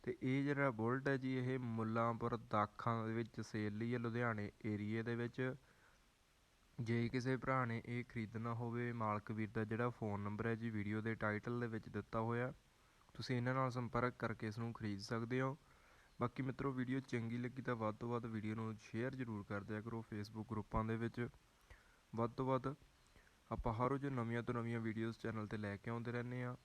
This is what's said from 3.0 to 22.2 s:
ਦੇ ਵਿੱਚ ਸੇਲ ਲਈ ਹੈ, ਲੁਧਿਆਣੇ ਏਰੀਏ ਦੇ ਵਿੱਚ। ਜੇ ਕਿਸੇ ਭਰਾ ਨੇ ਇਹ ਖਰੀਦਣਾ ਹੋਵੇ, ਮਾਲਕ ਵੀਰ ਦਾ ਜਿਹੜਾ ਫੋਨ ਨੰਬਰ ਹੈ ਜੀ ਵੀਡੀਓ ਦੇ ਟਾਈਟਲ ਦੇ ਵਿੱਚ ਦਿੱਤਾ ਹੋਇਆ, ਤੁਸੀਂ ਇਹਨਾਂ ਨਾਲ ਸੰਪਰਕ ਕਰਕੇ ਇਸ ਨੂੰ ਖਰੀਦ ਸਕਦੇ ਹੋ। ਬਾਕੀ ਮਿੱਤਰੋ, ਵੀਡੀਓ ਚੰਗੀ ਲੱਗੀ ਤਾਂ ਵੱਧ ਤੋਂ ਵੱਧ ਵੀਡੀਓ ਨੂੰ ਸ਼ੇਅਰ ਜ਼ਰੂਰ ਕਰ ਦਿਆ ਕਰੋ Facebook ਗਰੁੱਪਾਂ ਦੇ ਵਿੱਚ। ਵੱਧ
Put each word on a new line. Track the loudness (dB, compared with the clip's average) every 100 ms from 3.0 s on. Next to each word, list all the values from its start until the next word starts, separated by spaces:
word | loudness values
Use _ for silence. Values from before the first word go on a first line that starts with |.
| 2
ਦੇ |
ਵਿੱਚ | 0 -2 -4
ਸੇਲ | -4 0 0 0
ਲਈ | 0
ਹੈ, | 0
ਲੁਧਿਆਣੇ | 0 2 2 2 -2 -4 -2
ਏਰੀਏ | 0 0 0
ਦੇ | 0
ਵਿੱਚ। | 0 -2 0 -2 -2 -12 -20 -20 -20 -20 _ _ _ _ _ -20 -6
ਜੇ | 0 2 2
ਕਿਸੇ | 2 0 0
ਭਰਾ | 2 2
ਨੇ | 2 0
ਇਹ | -2 -6
ਖਰੀਦਣਾ | -4 -6 -4 -4 -4
ਹੋਵੇ, | -2 -2 -2 -2
ਮਾਲਕ | 0 2 0 0
ਵੀਰ | -2 0
ਦਾ | 0
ਜਿਹੜਾ | 0 2 0
ਫੋਨ | 0 -2 -2
ਨੰਬਰ | -2 -2 0
ਹੈ |
ਜੀ | 0 0
ਵੀਡੀਓ | 0 0 0
ਦੇ | 0
ਟਾਈਟਲ | 0 2 2 0 -2
ਦੇ | -2
ਵਿੱਚ | -4 -4
ਦਿੱਤਾ | -6 -2 0
ਹੋਇਆ, | 2 2 0 -4 -18 -20 -20 -20 -20
ਤੁਸੀਂ | -10 -2 0
ਇਹਨਾਂ | 2
ਨਾਲ | 2 2
ਸੰਪਰਕ | 0 0 2 2 2
ਕਰਕੇ | -2 -2 -4
ਇਸ | -2
ਨੂੰ | -4
ਖਰੀਦ | -2 -2 -2
ਸਕਦੇ | -2 -2 0 0
ਹੋ। | 0 -2 -14 -20 -20 -20 -20 -2
ਬਾਕੀ | -2 0
ਮਿੱਤਰੋ, | -4 0 0
ਵੀਡੀਓ | 0 0 0
ਚੰਗੀ | 0 -2 0 -2
ਲੱਗੀ | -4 -4
ਤਾਂ | -2 2
ਵੱਧ | 0 0
ਤੋਂ | 0
ਵੱਧ | 0 0
ਵੀਡੀਓ | -2 0
ਨੂੰ | -2 -2 -6
ਸ਼ੇਅਰ | -6 -2 -2
ਜ਼ਰੂਰ | -2 -4 -4
ਕਰ | -2 -4
ਦਿਆ | -2 -4
ਕਰੋ | -4 -6 -6
Facebook | -6 -6 -6 -4
ਗਰੁੱਪਾਂ | -4 0 0
ਦੇ | 2 0
ਵਿੱਚ। | 0 -2 -4 -6 -20 -20 -20 -20 -20 -20 _
ਵੱਧ | 0